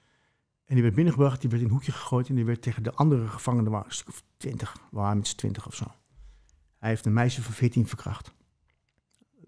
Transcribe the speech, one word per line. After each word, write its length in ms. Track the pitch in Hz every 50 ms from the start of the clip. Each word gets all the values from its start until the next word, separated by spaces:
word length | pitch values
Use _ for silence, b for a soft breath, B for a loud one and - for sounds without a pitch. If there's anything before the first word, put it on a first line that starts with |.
| _ _ _ _ _ _ _ _ _ _ _ _ _
En 80 | _ 135
die 100 | 127 117
werd 120 | 117 98
binnengebracht, 460 | 107 165 175 151 131 143 139 127 131
die 80 | - 127
werd 120 | 110 117
in 60 | 120 113
een 60 | 107
hoekje 180 | 135 - -
gegooid 380 | 135 - - - - 123 123 -
en 60 | 135
die 100 | 127 117
werd 160 | 113 120 117
tegen 220 | - 127 113 - 110
de 100 | 117 -
andere 340 | - 147 160 147 123 113 110
gevangenen, 440 | 101 - - - 123 120 110 107
waar 140 | 107 104 98
een 60 | -
stuk 160 | - - - -
of 160 | - - _ _ _ _
twintig, 380 | - - 117 117 113 - - - - -
waar 240 | - 104 101 101 104
met 120 | 104 101 -
z'n 80 | -
twintig 320 | - - 104 98 - - -
of 80 | -
zo. 100 | - - - - _ _ _ _ - - - - _ _ _ _ _ _ _ _ _
Hij 120 | - 110
heeft 160 | 113 107 -
een 80 | 110 107
meisje 280 | 117 120 123 123 -
van 120 | 113 - 107
veertien 340 | - 127 120 - 127 113 -
verkracht. 460 | - - - - 104 - - - _ _ _ _ _ _ _ _ _ _ _ _ _ _ _ _ _ _ _ _ _ _ 165